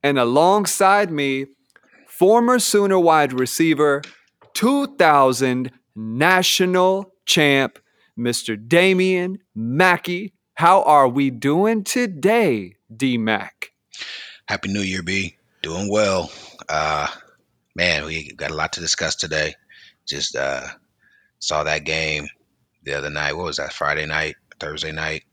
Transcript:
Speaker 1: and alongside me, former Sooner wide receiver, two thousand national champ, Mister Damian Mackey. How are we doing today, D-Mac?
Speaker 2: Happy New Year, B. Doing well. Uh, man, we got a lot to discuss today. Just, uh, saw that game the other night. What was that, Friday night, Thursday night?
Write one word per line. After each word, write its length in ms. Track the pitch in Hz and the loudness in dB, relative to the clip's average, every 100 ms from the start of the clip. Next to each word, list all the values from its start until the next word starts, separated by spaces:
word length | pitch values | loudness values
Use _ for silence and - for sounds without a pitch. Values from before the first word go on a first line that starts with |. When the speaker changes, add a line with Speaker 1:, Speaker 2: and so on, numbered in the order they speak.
Speaker 1:
and 160 | 143 139 | 2 2
alongside 880 | 120 135 175 202 196 - 190 202 202 | 2 4 4 4 0 2 4 4 2
me, 360 | 151 139 135 139 _ _ _ _ _ _ | -2 -2 -4 -8 _ _ _ _ _ _
former 520 | - 185 233 240 247 | 2 4 6 4 2
Sooner 400 | - 208 202 190 | 2 2 4 4
wide 320 | 170 156 143 | 4 4 2
receiver, 680 | 127 127 - 165 143 147 143 143 _ _ _ _ | 0 -4 0 2 4 2 2 -4 _ _ _ _
two 340 | - 226 285 277 - | -2 0 0 -2 2
thousand 720 | 165 143 131 123 131 123 123 _ _ 107 | 4 6 4 2 -2 -2 -6 _ _ -14
national 1160 | 110 117 165 185 180 - 180 180 185 190 196 _ - | -8 0 2 4 2 0 2 2 2 0 -6 _ -2
champ, 540 | - 147 139 131 _ _ _ _ - | 2 4 4 0 _ _ _ _ -6
Mister 380 | 120 117 - 104 | -4 -4 -6 -8
Damian 840 | 113 170 190 185 185 180 180 190 _ 214 | 0 4 4 2 2 0 -2 -8 _ -8
Mackey. 800 | 226 269 185 254 - 180 202 _ _ - | -4 2 2 2 -2 -8 -8 _ _ 0
How 260 | 170 190 | 4 4
are 240 | - 147 131 | 6 6 6
we 220 | 127 139 | 2 -2
doing 540 | 120 139 160 208 220 | -2 0 2 2 0
today, 920 | 202 247 240 165 185 233 196 113 90 _ _ 110 | -2 -2 -4 -2 0 2 2 0 -4 _ _ -4
D-Mac? 760 | 131 120 110 104 90 _ - _ _ - - - - - - | -2 0 0 -2 -4 _ -18 _ _ -18 -16 -16 -18 -20 -8
Speaker 2:
Happy 240 | 101 101 | -6 -4
New 100 | 101 | -4
Year, 200 | 95 92 | -4 -4
B. 340 | 87 98 90 _ _ _ | -4 -4 -6 _ _ _
Doing 280 | 80 85 101 | -10 -6 -2
well. 420 | 104 104 95 80 - - - - | 0 0 0 -4 -14 -20 -20 -6
Uh, 380 | 76 78 76 73 - _ _ _ _ _ - | -4 -2 -2 -6 -10 _ _ _ _ _ -4
man, 300 | 87 76 78 | -2 -2 -6
we 280 | 80 73 | -10 -12
got 180 | - 76 | -12 -8
a 40 | 78 | -6
lot 180 | 78 | -6
to 80 | - | -6
discuss 340 | 82 - 82 - | -6 -4 -4 -6
today. 400 | 78 78 76 - _ - - _ - | -6 -4 -4 -8 _ -20 -20 _ -12
Just, 300 | 71 - 65 | -8 -8 -6
uh, 320 | 67 67 65 - _ _ _ _ _ _ | -4 -6 -10 -18 _ _ _ _ _ _
saw 240 | - 78 | -4 -4
that 220 | 76 76 76 | -2 -4 -4
game 420 | 80 78 76 73 _ _ _ _ _ | -4 -4 -6 -10 _ _ _ _ _
the 100 | 73 | -10
other 160 | 69 71 | -8 -8
night. 280 | 73 73 78 | -6 -6 -6
What 80 | 87 | -8
was 120 | 78 | -8
that, 160 | 69 | -10
Friday 320 | - 73 73 76 | -6 -4 -4 -4
night, 300 | 78 78 - _ _ | -6 -6 -10 _ _
Thursday 320 | 78 76 80 | -12 -10 -10
night? 320 | 78 78 78 _ | -8 -8 -10 _